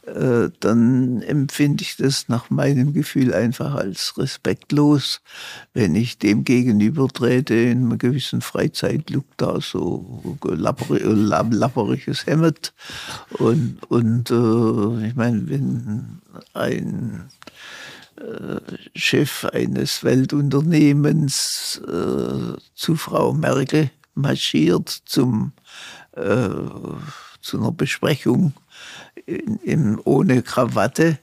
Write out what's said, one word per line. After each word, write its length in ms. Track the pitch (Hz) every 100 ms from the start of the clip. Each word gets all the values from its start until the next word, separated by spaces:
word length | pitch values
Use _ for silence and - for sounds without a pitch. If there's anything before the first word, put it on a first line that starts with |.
| -
äh, 440 | - 139 120 90 -
dann 640 | - 117 117 131 127 120
empfinde 600 | - 151 139 - 147 143
ich 140 | - -
das 320 | 131 139 -
nach 220 | 120 -
meinem 420 | - 139 139 139
Gefühl 420 | 147 151 - 127
einfach 400 | 85 117 - 131
als 420 | 143 98 180 - -
respektlos, 1040 | 135 - - - _ 147 147 147 - - _ - - - -
wenn 200 | - 101
ich 240 | 85 120 -
dem 260 | - 104
gegenübertrete 1080 | - 123 123 104 104 156 131 - 120 127 -
in 320 | 113 120 120 123
einem 120 | 113
gewissen 420 | 123 127 - 120
Freizeitlook 880 | - - 160 - - - 156 151 - -
da, 240 | - 87
so 760 | - - 87 - - - - 143
gelapperi-, 640 | - 80 87 - - -
lab-, 480 | - 107 107 80 107
lapperiges 760 | 107 - 127 104 131 - 139 -
Hemd. 460 | 151 165 156 - _ - - - - -
Und, 480 | - - 131 120 - -
und, 400 | 120 113 120 117
äh, 760 | 120 117 113 113 117 104 117 107
ich 80 | 123
meine, 320 | 117 113 -
wenn 720 | 139 127 120 120 107 113 110 _ - -
ein, 720 | - - - - - 117 - 131 _ - - - - - - - -
äh, 440 | - - - - - - -
Chef 500 | - - - 143 -
eines 580 | - - 123 127 135 -
Weltunternehmens, 1800 | - 127 135 147 143 139 156 160 147 143 147 156 143 - - - - - -
äh, 720 | 85 90 67 62 67 58 - _
zu 220 | - - 160
Frau 360 | - 185 -
Merkel 580 | 139 156 131 139 156 143 _ _
marschiert 760 | - 143 135 - - - 175 - -
zum, 480 | - - 127 110 127 - _ - - - -
äh, 360 | - 98 107 104 73 - - - - 151 - - -
zu 180 | - -
einer 140 | 113
Besprechung 800 | 160 123 - 139 147 - 123 175 - _ - - - - -
in, 320 | - - 320 -
im, 380 | - 143 113 110
ohne 380 | - 143 - 127
Krawatte 760 | - - 123 117 104 - 165 151